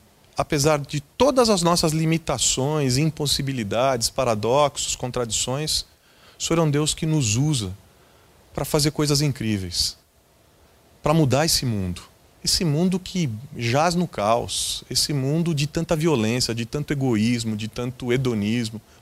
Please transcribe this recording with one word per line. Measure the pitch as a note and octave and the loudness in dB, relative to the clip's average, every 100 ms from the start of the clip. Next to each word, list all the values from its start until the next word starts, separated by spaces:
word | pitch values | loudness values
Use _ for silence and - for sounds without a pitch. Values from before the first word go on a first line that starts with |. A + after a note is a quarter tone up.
| _ _ _ - | _ _ _ -4
apesar | - D3+ D3 D3+ | -2 2 2 2
de | C#3 D3 | 0 -8
todas | - - C4 C4 A3+ | -6 2 4 4 4
as | G3 | 4
nossas | E3+ F3 E3 | 4 4 2
limitações, | D#3 D#3+ E3 - C3 - - C3+ D#3 C3+ B2+ | 2 0 0 -2 -2 0 0 0 0 2 2
impossibilidades, | D#3 D#3 D3 - C3+ C3 G2+ A2 C3+ B2+ A#2 | 0 -2 -2 -2 -2 -4 -2 0 2 0 -2
paradoxos, | - B2 G#2+ A2 C3+ C#3+ - - - | -2 0 0 2 2 2 0 -6 -6
contradições, | B2 B2 A#2 G#2 - C3+ D#3 - - _ _ _ - - | -6 -6 -4 -4 -4 -4 -2 -4 -6 _ _ _ -20 -8
o | |
Senhor | - E3 | 0 2
é | |
um | D#3+ | 2
Deus | C#3+ D3+ | 2 0
que | - D#3+ | -2 0
nos | D#3 A2+ A2 | 2 2 2
usa | D3+ C#3 F#2+ F#2+ - _ _ _ _ _ - | 2 0 -4 -10 -18 _ _ _ _ _ -12
pra | - | -8
fazer | C#3+ D#3 D3 | -2 0 2
coisas | - D3+ C#3+ | 0 0 2
incríveis, | D3 - A2 G#2 F2+ - - - _ _ _ _ _ _ _ _ _ _ | 0 -2 -2 -2 -2 -4 -4 -6 _ _ _ _ _ _ _ _ _ _
pra | D3 | 0
mudar | D#3+ C#3+ C3+ E3 | 4 4 2 2
esse | - | 0
mundo. | C3 G#2 F#2 E2+ - _ _ _ | -2 -2 -4 -6 -12 _ _ _
Esse | E3+ - | -4 0
mundo | E3+ D3 F#3 F#3 | 2 2 2 0
que | - F#3 D3+ A2 C#3 - | -4 -4 -4 -4 -10 -6
jaz | A#2+ C3+ F3 | 0 2 2
no | F3 F3 | 0 -2
caos, | - G#2 A#2 G#2 - - - - | 0 2 2 0 -6 -6 -8 -6
esse | C3+ - | -2 0
mundo | D3 C3+ D#3+ E3+ | 0 0 0 0
de | D3 D3 | -2 -2
tanta | E3+ E3 D#3+ | -2 -2 0
violência, | E3+ C3+ G#2+ B2 A#2+ | 2 2 2 0 -2
de | A#2 A#2 | -4 -4
tanto | D3 D3 | -6 -4
egoísmo, | D3 C3+ A2 A2+ A#2+ A2+ G#2+ | -2 0 2 2 0 -2 -6
de | A2 | -6
tanto | - B2 B2 B2 | -8 -8 -6 0
hedonismo, | B2 B2+ A2 G2+ A#2+ A2 G#2+ - - | 0 2 0 0 0 -2 -8 -16 -20